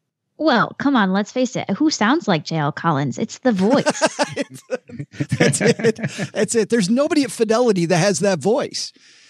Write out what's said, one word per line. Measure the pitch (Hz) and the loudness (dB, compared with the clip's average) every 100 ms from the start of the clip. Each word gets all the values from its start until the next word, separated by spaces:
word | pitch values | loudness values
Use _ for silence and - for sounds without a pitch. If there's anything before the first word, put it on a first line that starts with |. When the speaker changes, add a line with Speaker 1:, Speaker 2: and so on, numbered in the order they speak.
| _ _ _ - | _ _ _ -2
Speaker 1:
Well, | 302 233 160 - | 2 2 0 -2
come | 277 262 | 0 2
on, | 190 | 2
let's | 196 208 | 0 -2
face | 254 254 - | -2 -2 -4
it. | - | -4
Who | 196 302 | 0 0
sounds | - 214 320 - | 2 2 2 2
like | 160 | 0
J | - 160 | 0 -2
L | 143 | -2
Collins? | - 170 139 143 - | -2 -2 0 -2 -4
It's | 233 - | -6 -4
the | 254 | -2
voice. | 190 196 277 294 | 0 2 2 0
Speaker 2:
<laughs> | - 311 - 285 - - 131 - 247 - 120 143 - 147 - | 0 -2 -2 -4 -6 -10 -12 -10 -10 -10 -16 -12 -8 -4 0
That's | - - | 0 2
it. | 202 - 220 226 208 - 185 | 2 2 0 0 -4 -6 -6
That's | - 214 233 | -4 -2 0
it. | 202 | 2
There's | 233 180 | 2 2
nobody | 240 311 311 | 2 2 0
at | 240 | 0
Fidelity | - 220 226 247 190 165 | 0 0 2 4 2 2
that | 175 | 2
has | 202 147 | 2 2
that | 196 175 | 0 0
voice. | 165 262 185 - - - _ - _ | 0 0 -2 -8 -10 -14 _ -20 _